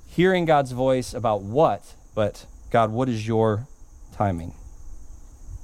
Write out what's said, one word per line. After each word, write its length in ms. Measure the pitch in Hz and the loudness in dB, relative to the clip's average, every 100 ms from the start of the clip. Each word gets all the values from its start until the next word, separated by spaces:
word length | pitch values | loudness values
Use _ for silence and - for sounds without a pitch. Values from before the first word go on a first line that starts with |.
| - | -6
hearing 380 | - 180 185 | 2 4 4
God's 280 | 165 151 131 | 4 4 4
voice 420 | 123 131 131 120 | 0 2 2 0
about 280 | 127 113 107 | -2 0 0
what, 520 | 98 120 160 101 - - - | 0 2 2 2 -8 -20 -10
but, 320 | - 104 - - - - | -2 -2 -2 -14 -20 0
"God, 200 | 117 110 | 2 2
what 180 | 110 131 | 0 -2
is 180 | 110 107 | -2 0
your 400 | 113 110 104 131 - - - - | 2 2 2 -4 -14 -20 -20 -20
timing?" 420 | - 104 87 82 - - - - - - - - - - - | -2 -2 0 -6 -12 -18 -16 -14 -14 -14 -16 -18 -18 -16 -14